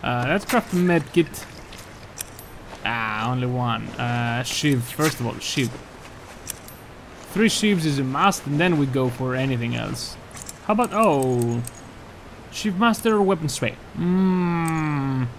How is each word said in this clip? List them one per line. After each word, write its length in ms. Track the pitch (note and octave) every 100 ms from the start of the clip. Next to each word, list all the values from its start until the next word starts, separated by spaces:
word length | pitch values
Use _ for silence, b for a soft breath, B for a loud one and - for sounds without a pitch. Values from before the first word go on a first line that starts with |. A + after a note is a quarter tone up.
Uh, 220 | C3 B2 B2
let's 180 | F3+ -
craft 260 | B3 -
a 20 | F3+
med 260 | F3+ E3+ D3
kit. 320 | - D#3+ - - - - - - - - - - - - - - - -
Ah, 460 | A#2 A2+ G#2+ A2+
only 160 | B2+ B2
one. 360 | B2 B2 A2+ A2+ -
Uh, 440 | A#2+ A#2+ A#2+ A#2
shiv. 400 | B2+ - D#3 C3+
First 360 | A#2+ - D#3 -
of 60 | A#2+
all, 100 | G2+
shiv. 300 | - - A#2+ - - - - - - - - - - - - - - - -
Three 160 | F#3 A3+
shivs 360 | - G#3+ G3 D#3
is 140 | C#3
a 40 |
must, 420 | C3 C#3 F#3+ - -
and 140 | D3
then 180 | F3+ E3
we 80 | C#3
go 240 | C3 B2+
for 260 | B2 B2+ B2+
anything 400 | C3+ B2+ A#2 A#2+
else. 400 | G#2+ A#2+ - - - - - - -
How 60 |
about, 180 | G#3+ A#3+
oh... 680 | G3+ A3 C#3+ C3 B2 A#2 A#2 A#2+ - - - - - - - -
Shiv 280 | - G#3+ F3+
master 360 | A#3 A3 A#3 G#3+
or 60 |
weapon 260 | F#3+ F#3 D#3
sway? 260 | - A2+ - - -
Mm. 1300 | F3 F#3 F#3+ F#3 F3 E3+ E3 D#3+ D#3 D3 C3+ C3+ B2